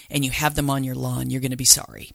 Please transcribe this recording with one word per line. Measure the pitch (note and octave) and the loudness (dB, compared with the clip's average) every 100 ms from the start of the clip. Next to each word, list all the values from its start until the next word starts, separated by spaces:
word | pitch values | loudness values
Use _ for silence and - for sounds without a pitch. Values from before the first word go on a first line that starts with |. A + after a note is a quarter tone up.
| - | -4
and | C#3+ | -2
you | C3+ | 0
have | B2 D3+ D3+ | 0 0 0
them | C#3+ | 0
on | C#3 | 0
your | C3 B2+ | -2 -4
lawn, | B2+ B2+ B2+ | -2 -2 -2
you're | C3 | -2
gonna | C3 | -4
be | B2+ B2+ | 2 4
sorry | - - G#1 - | 4 2 -14 -18